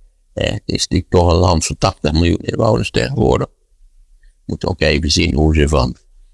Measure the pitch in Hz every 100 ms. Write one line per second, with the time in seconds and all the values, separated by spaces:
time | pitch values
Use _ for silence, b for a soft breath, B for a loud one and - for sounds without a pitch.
0 | _ _ _ - - - - - - 87
1 | - 95 87 85 90 82 - - 104 -
2 | - 80 85 87 - - 113 113 110 -
3 | 120 143 - 123 135 _ _ _ - _
4 | _ _ - _ - - - - 76 76
5 | 76 76 85 71 78 78 71 76 64 -
6 | _ - -